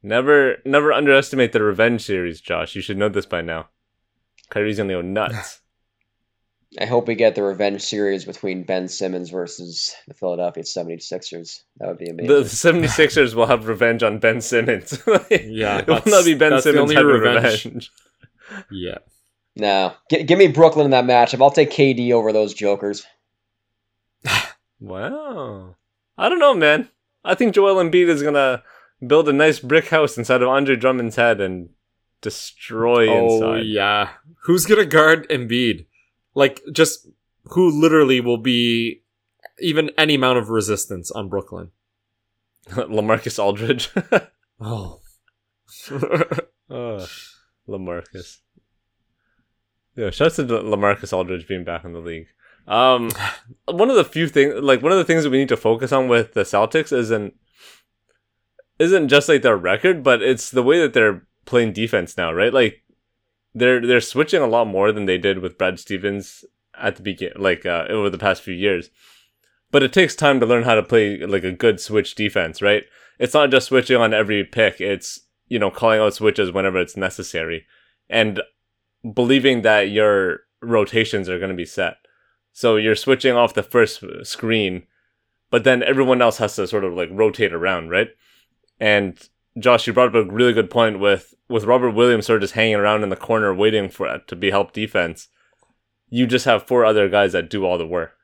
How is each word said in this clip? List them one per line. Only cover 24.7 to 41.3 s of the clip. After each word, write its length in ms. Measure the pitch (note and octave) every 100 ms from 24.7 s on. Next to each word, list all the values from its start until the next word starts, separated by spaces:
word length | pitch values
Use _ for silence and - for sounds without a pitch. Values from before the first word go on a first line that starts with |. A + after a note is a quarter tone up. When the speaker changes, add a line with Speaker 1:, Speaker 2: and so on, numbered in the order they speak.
| _
Speaker 1:
Wow. 960 | G#2 F#2 B2 D4 D4 G#3 B2 G2 F#2 F#2 _ _ _ -
I 120 | G3
don't 100 | F4
know, 160 | C#4+
man. 340 | G#3+ D3+ D3+ - _ _ _
I 100 | -
think 200 | - A#3+
Joel 280 | G3 G3 F#3+
Embiid 260 | E3+ F3+ F3
is 140 | D3+
gonna 400 | D3 C#3+ C3+ B2 _ _ _ _ B2
build 220 | D3+ D3+
a 40 |
nice 260 | C#3 D#3 D3
brick 280 | B2 D#3+ -
house 280 | D#3+ D3 -
inside 240 | A2+ B2+
of 60 | B2
Andre 280 | C#3 C#3 B2
Drummond's 400 | B2+ B2+ A#2 A#2
head 240 | A#2+ G#2
and 300 | F#2+ F#2 E2+ _ _ _ _ _
destroy 880 | G#2+ - - _ - A2 A#2 A#2+ A2
Speaker 3:
Oh, 260 | A#2 A#2 A2+ A2 A2+
Speaker 1:
inside. 100 | A2
Speaker 3:
yeah. 440 | G#2 G2 G#2 G2 - _ _
Who's 220 | - F3+ F#3+
gonna 180 | G#3+ F3
guard 420 | D3+ D#3 D#3+ -
Embiid? 580 | C#3 A#2 A#2+ B2 F2 - _ _ _ _
Like, 260 | C3+ C#3 C#3 -
just 360 | D#3 D#3 - _ _ _ _
who 260 | - F3 F3+
literally 500 | D3 D#3 D#3 C#3 C3
will 180 | A#2+ A#2+
be 640 | A#2+ A#2+ A#2+ A#2 A#2 - _ _ _ _ - -
even 300 | E3+ D#3 D3+ -
any 160 | D#3
amount 240 | C#3+ B2+ B2
of 120 | G#2+
resistance 600 | A2+ G2+ G#2 - F#2 E2+
on 180 | A2
Brooklyn? 420 | G2